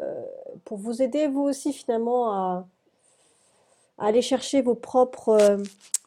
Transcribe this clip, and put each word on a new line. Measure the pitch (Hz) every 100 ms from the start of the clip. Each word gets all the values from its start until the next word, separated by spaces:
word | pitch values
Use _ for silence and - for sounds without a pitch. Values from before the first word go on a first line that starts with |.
| - 123 104 - - 170
pour | - 208
vous | 220 233
aider, | 262 294 302
vous | 269
aussi, | 285 269 294
finalement, | 269 - 226 233 247 233
à, | 196 185 180 180 _ _ _ _ _ _ _ _ _ _ _ _ -
à | 214
aller | 226
chercher | 247 254 - 277
vos | 247 233
propres, | - 254 254 - -
euh, | 214 208 202 202 - - -